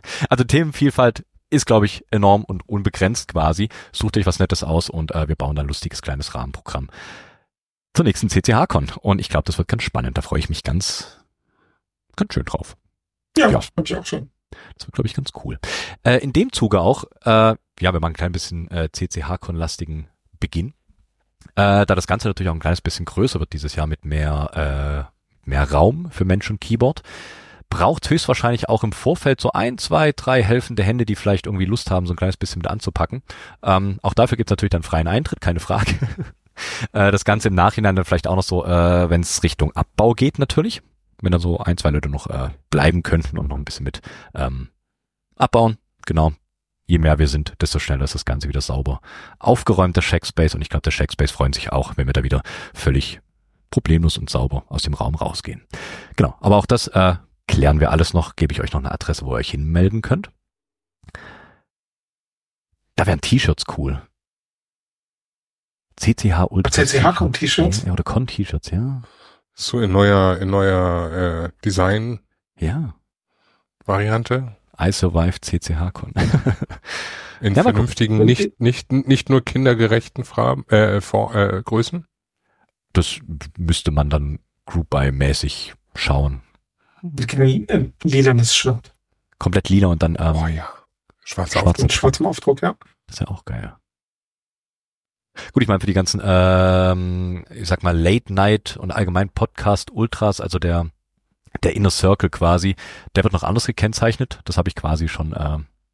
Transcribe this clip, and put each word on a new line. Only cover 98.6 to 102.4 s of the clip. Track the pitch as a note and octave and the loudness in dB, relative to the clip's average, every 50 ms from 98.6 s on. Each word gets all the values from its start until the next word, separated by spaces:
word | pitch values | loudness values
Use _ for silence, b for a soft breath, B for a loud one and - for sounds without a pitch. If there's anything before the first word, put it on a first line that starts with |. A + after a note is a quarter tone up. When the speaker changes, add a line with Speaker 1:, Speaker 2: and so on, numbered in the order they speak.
| - - - | 0 -6 -12
Speaker 1:
und | - - F#2 | -10 -8 -6
allgemein | - - G2+ F2+ F2 F#2 G2+ F#2+ | -4 -2 -2 0 0 0 -2 -2
Podcast-Ultras, | - - - - _ - - G#2+ G2+ - - - - - A2+ A#2 - - G#2+ G#2 G2 - | -2 -2 -4 -4 _ -2 0 0 0 0 -2 -6 -4 -2 -2 -2 -2 0 0 0 0 -2
also | - F2+ - F2 | -4 -6 -4 -2
der, | - E2+ E2+ E2+ E2+ E2 - _ _ _ _ _ _ _ _ _ _ _ - - | -2 0 0 -2 -2 -4 -10 _ _ _ _ _ _ _ _ _ _ _ -6 -4
der | - F2 - | -2 -2 0
Inner | G#2 G2+ F#2 | 2 2 2
Circle | - - - F#2 G2+ - - E2+ | 2 2 2 2 4 4 2 -2
quasi, | - - | 0 0